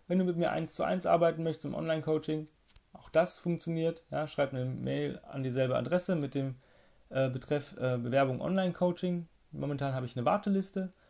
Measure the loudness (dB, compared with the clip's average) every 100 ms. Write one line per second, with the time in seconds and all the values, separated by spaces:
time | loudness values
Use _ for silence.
0 | 0 2 4 2 2 0 -2 0 0 2
1 | 4 6 6 2 -4 -4 -6 -4 -2 -2
2 | 2 0 0 -4 -4 _ _ -20 _ -20
3 | 0 2 2 0 -2 -2 -2 0 0 -2
4 | _ -4 -4 0 0 0 -4 -4 -2 -2
5 | -2 -6 -10 -6 -4 0 2 0 0 0
6 | 0 -2 0 -2 -4 -6 _ _ _ _
7 | _ 0 0 -2 -2 -4 -4 -4 -2 0
8 | 2 2 2 0 0 0 0 2 0 0
9 | -2 -2 -6 _ _ -6 -4 -2 -2 -2
10 | -4 0 2 2 2 0 0 -4 -6 -10
11 | _